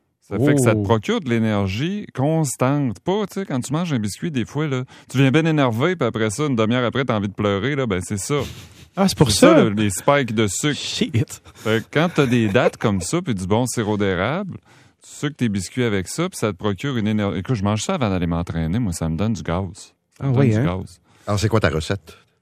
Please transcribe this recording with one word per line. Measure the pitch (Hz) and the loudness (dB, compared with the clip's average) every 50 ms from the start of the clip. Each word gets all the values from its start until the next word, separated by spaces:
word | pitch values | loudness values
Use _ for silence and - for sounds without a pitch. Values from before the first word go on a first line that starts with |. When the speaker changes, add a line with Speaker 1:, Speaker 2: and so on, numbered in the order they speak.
| _ _ _ _ | _ _ _ _
Speaker 1:
Ça | _ _ 101 101 | _ _ -4 0
fait | 127 - - | 2 2 2
que | 143 | 4
ça | 127 117 107 | 4 2 2
te | 107 | 2
Speaker 2:
Oh. | 104 | 2
Speaker 1:
procure | 98 117 110 - - 214 247 | 2 0 0 0 -2 -2 -2
de | 165 127 | -2 -2
l'énergie | 117 117 110 110 107 101 101 95 92 107 143 175 202 208 202 - - | 0 0 0 0 0 0 0 -2 -2 -2 -4 -4 -6 -6 -8 -10 -6
constante. | - 127 147 160 160 156 135 - - 127 127 143 147 143 127 98 - | -2 -2 0 0 0 0 -2 -2 0 0 2 2 2 0 -2 -4 -4
Pas, | - - 185 214 208 | -4 -2 -2 -2 -2
tu | 180 - 196 | -4 -6 -8
sais, | 196 | -8
quand | - 151 127 | -4 -4 -6
tu | 117 - 135 | -4 -2 -2
manges | 160 180 175 147 | -2 -2 -2 -2
un | 120 | -2
biscuit, | 104 104 95 - - 175 | -2 -4 -6 -6 -8 -6
des | 151 127 107 | -4 -4 -4
fois, | - - 143 156 156 | -4 -4 -4 -4 -2
là, | 131 127 127 - - - - - | -4 -4 -6 -8 -12 -20 -18 -4
tu | - 127 | 0 2
viens | 139 135 123 | 4 4 4
bien | 156 160 | 4 4
énervé, | 165 156 151 139 127 110 110 135 175 185 | 4 4 4 4 2 2 2 0 0 0
puis | 170 127 | 0 -2
après | 117 120 113 110 110 | -2 0 0 0 0
ça, | 101 - 151 | 0 -2 -2
une | 151 123 | 0 2
demi-heure | 110 110 107 120 127 123 | 2 2 2 2 2 0
après, | 113 - 123 135 | 0 0 0 0
t'as | 123 120 | 0 0
envie | 107 98 104 | -2 -2 -4
de | 92 | -2
pleurer, | - 107 104 101 98 95 131 151 | -2 0 0 0 0 0 -2 -2
là, | 139 131 | -2 -2
ben | 113 95 90 | -2 -2 -2
c'est | 87 - 107 | -2 -4 -6
ça. | 98 - - 143 143 120 - - - - - - - - - _ | -6 -4 -2 -2 -2 -2 -4 -8 -14 -18 -20 -20 -20 -20 -12 _
Speaker 2:
Ah, | - 196 190 | 0 0 0
c'est | - | 4
pour | - 160 113 | 4 4 4
Speaker 1:
C'est | - - | 6 6
ça, | - 294 330 | 8 8 8
Speaker 2:
ça ? | 294 208 | 8 6
Speaker 1:
le, | 113 | 4
les | 101 107 107 104 | 2 0 0 0
spikes | 95 - - - 143 143 135 104 104 | -2 0 0 2 2 2 2 0 0
de | 110 113 | 0 0
sucre. | 101 - - - 151 143 - | 0 0 -2 -2 -2 -2 -4
Speaker 2:
Shit. | - - - - 208 247 156 113 151 - - - - - - | -6 -8 -4 -4 -4 -2 0 -2 -2 -2 -6 -12 -18 -20 -20
Speaker 1:
Fait | - - 113 110 113 104 | -8 -2 0 0 0 0
que | - | 0
quand | - 143 165 180 - | 0 0 0 2 2
t'as | - 143 | 2 2
des | 123 123 123 113 107 | 4 4 2 2 2
dattes | 98 120 147 208 - | 2 2 2 2 0
comme | - - 117 101 95 | 0 0 0 0 0
ça, | 85 - - 170 180 | -2 -2 -4 -4 -2
puis | - 113 | -2 -4
du | 92 95 | -4 -2
bon | 90 104 113 127 | 0 2 2 2
sirop | 127 - 131 110 101 107 | 0 -2 -2 -2 -2 0
d'érable, | 101 101 98 95 85 92 117 147 185 208 185 151 - - _ - - _ _ _ _ _ | 0 0 0 0 0 0 -2 -2 -4 -6 -8 -10 -14 -18 _ -20 -20 _ _ _ _ _
tu | - - | -20 -12
sucres | - - - - | -8 -6 -6 -4
tes | - 127 117 | -2 -2 -2
biscuits | 98 98 90 - - - 123 | -2 -2 -4 -6 -4 -2 -2
avec | 117 104 98 90 - | 0 0 -2 -4 -4
ça, | - - 165 185 | -6 -6 -6 -6
puis | - - | -4 -4
ça | - 107 101 | -4 -4 -4
te | - | -2
procure | 107 107 101 - - 143 135 117 | -2 -4 -2 -2 -4 -4 -4 -2
une | 101 107 | 0 0
énergie. | 110 107 104 101 76 87 | 0 0 0 -2 -2 -4
Écoute, | 95 - 131 | -4 -4 -4
je | 107 95 | -2 0
mange | 101 107 107 - | 0 0 0 -2
ça | - 196 | -2 -2
avant | 175 127 104 | -2 0 0
d'aller | 95 90 87 | 0 0 0
m'entraîner, | 85 85 82 85 - - 82 80 80 87 117 | 0 0 -2 -4 -4 -4 -4 -2 -2 -2 -2
moi, | 127 98 85 | -2 -2 -2
ça | - 82 80 | -2 -4 -4
me | 80 | -2
donne | 78 101 113 113 | -2 -2 -2 -2
du | 85 80 | -2 -4
gaz. | 85 82 90 98 90 95 - - - _ _ _ _ _ - | -4 -4 -4 -4 -6 -8 -14 -20 -20 _ _ _ _ _ -6
Ça | 135 | -2
me | 139 | 0
Speaker 2:
Ah | 127 | 2
Speaker 1:
donne | 120 | 4
Speaker 2:
oui, | 143 120 | 4 4
Speaker 1:
du | 104 | 4
Speaker 2:
hein ? | 107 131 | 2 2
Speaker 1:
gaz. | - 90 95 - - - - _ _ _ _ _ | 0 -2 -4 -8 -12 -16 -20 _ _ _ _ _
Speaker 3:
Alors, | - 104 101 | -4 -2 0
c'est | 101 107 | 0 0
quoi | 107 110 | 0 0
ta | 104 85 | 0 0
recette ? | 71 78 78 - 101 95 - - - - _ _ _ _ | 0 0 -2 -4 -6 -6 -8 -12 -20 -20 _ _ _ _